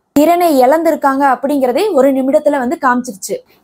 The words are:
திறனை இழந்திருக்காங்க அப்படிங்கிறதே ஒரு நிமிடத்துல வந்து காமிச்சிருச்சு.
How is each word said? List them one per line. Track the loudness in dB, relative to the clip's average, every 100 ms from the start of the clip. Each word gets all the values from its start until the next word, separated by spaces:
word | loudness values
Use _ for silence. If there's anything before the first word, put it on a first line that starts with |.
| _
திறனை | 0 2 2 2 2
இழந்திருக்காங்க | 2 2 0 0 -2 0 0
அப்படிங்கிறதே | 0 -2 -2 0 0 0
ஒரு | 2 2
நிமிடத்துல | 2 0 0 0 -2
வந்து | -4 -2
காமிச்சிருச்சு. | -2 -2 -4 -12 -10 -10 -12 _